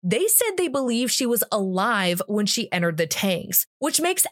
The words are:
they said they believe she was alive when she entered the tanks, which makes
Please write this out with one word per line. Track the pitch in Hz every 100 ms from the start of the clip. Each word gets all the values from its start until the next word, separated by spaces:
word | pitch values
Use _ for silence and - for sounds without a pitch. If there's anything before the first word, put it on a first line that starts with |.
they | 180 214 403
said | - 466 370
they | 349
believe | 269 262 233 247
she | - 247
was | 233 -
alive | 220 190 185 214 220 180 175 -
when | 208 208
she | - 226
entered | 180 175 160
the | 165
tanks, | - 196 175 - - - _
which | 285 -
makes | 339 370 -